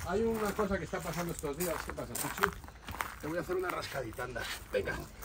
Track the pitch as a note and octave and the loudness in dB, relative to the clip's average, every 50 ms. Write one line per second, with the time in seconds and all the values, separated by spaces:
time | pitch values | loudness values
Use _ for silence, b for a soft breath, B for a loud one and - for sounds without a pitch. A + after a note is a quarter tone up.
0 | - D#3+ F3+ G#3+ A3+ A3+ A3+ A3 G#3+ G3+ F#3 G3+ G#3+ F#3+ G3 F3+ D#3+ - F#3+ F3+ | 0 2 4 4 4 4 4 4 2 2 4 4 4 4 4 2 2 0 -2 -2
1 | E3 F3 D#3+ E3+ F3 E3+ D#3+ - D#3+ D3 C#3 D3+ F3+ F3 D#3 C#3+ - - - - | -2 -2 0 0 0 0 -2 -2 -2 -2 0 2 2 2 2 0 0 -2 -4 -4
2 | B2+ A#2 A#2+ - - C#3+ - - F#3+ - - - - - - - - - - - | -4 -4 -2 -2 -2 -2 2 4 4 4 4 0 -8 -10 -12 -12 -10 -6 -4 -2
3 | - - - - - D3+ E3 F3 D#3+ - F3+ F#3 F#3 F3+ - - - - - C#3 | -2 -4 -4 -6 -4 -2 0 0 0 2 2 2 2 2 0 0 -2 -2 -2 -2
4 | B2 A2+ - - B2 B2 A#2+ A#2 - - - - - - - - - - - - | -4 -4 -4 -4 -4 -4 -4 -4 -2 -2 -4 -6 -4 0 2 2 2 2 0 -2
5 | - - - - - | -4 -8 -10 -10 -12